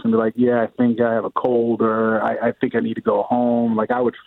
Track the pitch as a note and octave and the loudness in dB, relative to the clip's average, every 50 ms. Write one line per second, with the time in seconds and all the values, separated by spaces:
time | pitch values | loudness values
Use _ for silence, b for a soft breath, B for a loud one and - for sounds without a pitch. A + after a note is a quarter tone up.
0 | - A#2 A2+ A2+ A2+ A2 - A#2+ B2 A#2+ A#2+ A#2+ A2+ G#2+ - - B2 A#2+ A2+ G#2+ | -2 0 0 2 0 0 0 0 2 2 2 2 0 -2 -2 0 0 0 2 2
1 | A#2+ A#2 A2+ A2 G2+ - - - - B2+ B2 A#2+ A#2 A#2 A2+ G#2+ A2+ A2+ A2 A2 | 0 0 0 -2 -4 -4 -4 -2 -2 0 0 2 2 0 0 0 0 0 0 0
2 | A2+ A2 A2 G#2+ G#2+ A#2 A2+ - A#2 A#2 A2+ - - A#2+ - A#2 A2+ A2+ A2+ A2+ | 0 0 0 0 0 -2 -2 -2 -2 -4 -2 -2 -4 -2 -2 -2 -2 -2 -4 -4
3 | - A2 G2+ G2+ G2+ - B2 B2 B2 A#2+ A#2+ A#2 A#2 A#2 A2+ G#2+ A2 - B2 B2 | -2 0 0 0 0 0 0 0 2 0 0 0 0 0 0 0 0 0 -2 0
4 | B2+ A#2 - - - | 0 -2 -4 -6 -6